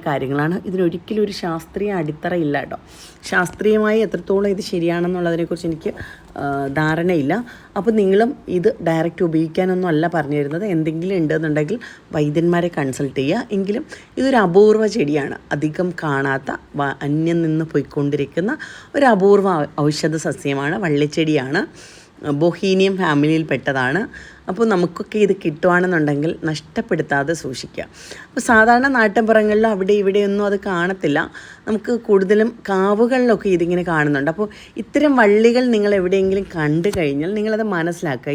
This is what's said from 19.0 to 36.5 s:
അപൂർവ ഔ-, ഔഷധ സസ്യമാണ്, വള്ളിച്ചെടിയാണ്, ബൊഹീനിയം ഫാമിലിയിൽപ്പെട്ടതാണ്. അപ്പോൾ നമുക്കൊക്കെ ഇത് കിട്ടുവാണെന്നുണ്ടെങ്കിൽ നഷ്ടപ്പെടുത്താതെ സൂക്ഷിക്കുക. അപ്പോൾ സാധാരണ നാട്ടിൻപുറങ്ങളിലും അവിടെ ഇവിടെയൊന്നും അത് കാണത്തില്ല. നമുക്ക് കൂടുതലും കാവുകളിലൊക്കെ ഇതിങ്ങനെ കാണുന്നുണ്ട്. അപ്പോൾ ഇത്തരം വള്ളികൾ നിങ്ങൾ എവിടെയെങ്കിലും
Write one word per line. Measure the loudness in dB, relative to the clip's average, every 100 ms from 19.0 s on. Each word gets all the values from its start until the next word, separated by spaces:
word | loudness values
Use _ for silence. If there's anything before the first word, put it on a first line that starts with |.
| 4 4
അപൂർവ | 6 6 4 0
ഔ-, | -2 -2 -2
ഔഷധ | 0 -2 -2 -4
സസ്യമാണ്, | -4 -4 -2 -2 -2 0
വള്ളിച്ചെടിയാണ്, | 0 0 0 0 0 0 -4 -4 -10 -20 -20 -20 -12 -6 0
ബൊഹീനിയം | 0 0 0 2 2 0
ഫാമിലിയിൽപ്പെട്ടതാണ്. | 0 2 2 0 -2 -4 -2 -2 0 -2 -4 -10 -20 -14 -8
അപ്പോൾ | -2 0
നമുക്കൊക്കെ | 2 0 -4 -6 0 2
ഇത് | 2
കിട്ടുവാണെന്നുണ്ടെങ്കിൽ | -4 -2 2 2 2 0 0 0 -4 -4 -6
നഷ്ടപ്പെടുത്താതെ | -6 -8 -8 -4 -4 -2 -2 -2 -4
സൂക്ഷിക്കുക. | -8 -10 -12 -12 -14 -16 -20 -20 -12
അപ്പോൾ | -6 2
സാധാരണ | 6 6 6 4 2
നാട്ടിൻപുറങ്ങളിലും | 2 2 4 4 4 4 2 2
അവിടെ | 2 2
ഇവിടെയൊന്നും | 2 2 2 0 0
അത് | -2 -2
കാണത്തില്ല. | -2 -2 -2 0 0 -2 -10 -20 -12 -4
നമുക്ക് | -4 -2 -2 2
കൂടുതലും | 2 4 2 2 -2 -4
കാവുകളിലൊക്കെ | 0 2 2 2 2 2 2 2 0
ഇതിങ്ങനെ | 0 -2 0
കാണുന്നുണ്ട്. | 0 2 0 -2
അപ്പോൾ | -2 -6 -8 -16 -14
ഇത്തരം | -4 0 2 4
വള്ളികൾ | 6 6 6 4 2 2
നിങ്ങൾ | 2 2
എവിടെയെങ്കിലും | 2 0 2 0 -2